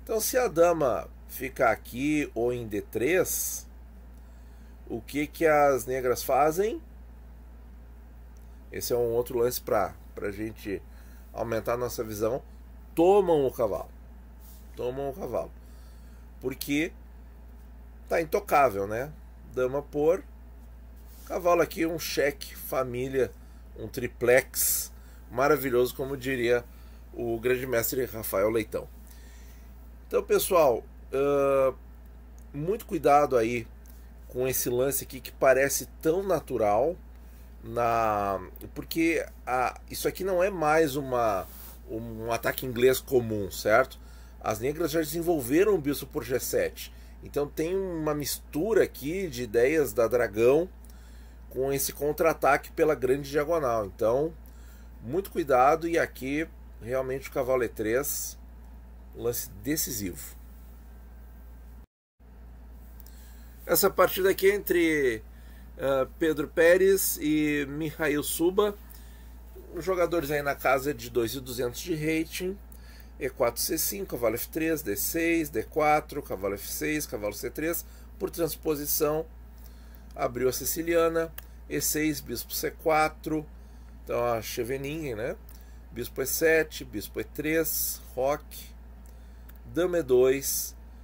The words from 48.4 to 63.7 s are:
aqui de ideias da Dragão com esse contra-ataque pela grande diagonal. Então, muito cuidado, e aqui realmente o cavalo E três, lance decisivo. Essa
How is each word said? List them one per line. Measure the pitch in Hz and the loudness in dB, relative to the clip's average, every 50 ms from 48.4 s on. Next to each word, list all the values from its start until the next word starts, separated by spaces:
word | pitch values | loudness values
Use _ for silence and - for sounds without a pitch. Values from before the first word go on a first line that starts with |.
| - - - 147 185 226 214 180 127 | -10 -6 -2 -2 0 4 4 4 4
aqui | - - - 131 147 175 196 190 | 4 0 -6 -6 -4 -4 -4 -4
de | 160 120 123 123 | -4 -4 -6 -6
ideias | 107 104 117 123 139 160 160 139 113 107 | 0 4 4 4 6 6 4 2 2 4
da | 120 113 | 2 2
Dragão | 110 120 117 113 104 101 110 117 123 139 160 180 190 - - - - - - - - - - - - - - - - | 4 4 2 2 2 2 6 6 8 8 6 4 0 -6 -18 -20 -20 -20 -20 -20 -20 -20 -18 -18 -20 -20 -20 -18 -10
com | - 123 131 139 | -4 -2 -2 0
esse | 139 135 - - - | 0 -2 -2 -4 -4
contra-ataque | - 143 151 151 - 165 160 143 - 156 135 143 147 - - | -2 -2 -2 0 4 2 2 4 4 4 4 4 4 2 -4
pela | - 165 156 151 143 | 0 2 2 2 4
grande | 123 127 120 139 143 143 135 | 2 2 2 2 0 0 -2
diagonal. | 143 151 147 156 170 160 139 120 117 110 101 | -2 -2 0 0 0 0 0 0 0 0 -2
Então, | 95 - - 110 110 123 139 156 170 165 - - - - - - - - - - - - - | -4 -4 0 2 2 4 2 0 -2 -4 -10 -18 -20 -20 -20 -20 -20 -20 -20 -20 -20 -18 -14
muito | - 117 147 190 196 - | -10 -4 -4 -4 -4 -2
cuidado, | - 175 160 135 131 123 131 147 165 156 165 170 | -4 -4 2 4 6 6 8 6 6 4 2 0
e | 165 156 | 2 2
aqui | 127 - - - 131 131 143 151 165 - - - - - - - | 0 0 -4 -8 -6 -4 -2 -4 -4 -6 -8 -18 -20 -18 -18 -14
realmente | 104 117 127 131 131 127 131 135 - - | -8 -4 -4 -2 -2 -2 -6 -6 -8 -6
o | |
cavalo | - 143 127 127 131 127 117 | -4 -2 0 2 2 2 2
E | 104 | 0
três, | - - 104 110 117 135 151 - - - - - - - - - - - - - - - - - - - - - - | -2 -2 0 2 2 0 0 -2 -6 -6 -6 -8 -10 -12 -18 -20 -20 -20 -20 -20 -20 -20 -20 -20 -20 -20 -20 -18 -14
lance | 104 113 120 120 - - - 101 101 | -4 -4 -2 -2 -2 -8 -10 -12 -8
decisivo. | 104 135 160 156 - - 123 107 98 87 - - - - - - - - - - - - - - - - - - - - - - - - - - - - - - - - - - - _ _ _ _ _ _ _ - - - - - - - - - - - - - - - - - - - - - - - - - - - - - | -4 -2 -2 -2 -2 -4 -4 -4 -4 -6 -6 -8 -14 -16 -16 -18 -18 -20 -20 -20 -20 -20 -20 -20 -20 -20 -20 -20 -20 -20 -20 -20 -20 -20 -18 -18 -18 -18 -18 -18 -18 -18 -18 -20 -20 _ _ _ _ _ _ _ -20 -20 -20 -20 -18 -18 -18 -18 -18 -18 -18 -18 -18 -18 -18 -18 -18 -18 -18 -20 -20 -20 -20 -20 -20 -20 -20 -14 -2
Essa | - | 2